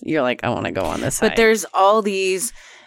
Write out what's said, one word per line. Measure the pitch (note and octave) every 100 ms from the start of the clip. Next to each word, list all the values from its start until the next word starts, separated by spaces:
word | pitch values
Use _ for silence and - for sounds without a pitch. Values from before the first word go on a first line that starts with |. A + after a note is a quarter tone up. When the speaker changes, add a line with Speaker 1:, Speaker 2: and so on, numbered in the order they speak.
Speaker 1:
you're | - D#3
like, | B2 A#2+
"I | A2+
wanna | A2+ F2+
go | F2+
on | E2 E2
this | B2 -
Speaker 2:
But | A3
Speaker 1:
hike." | -
Speaker 2:
there's | A3 A3 -
all | - G3 A3
these, | G#3 G3 F#3+ F#3 D#3+ - - -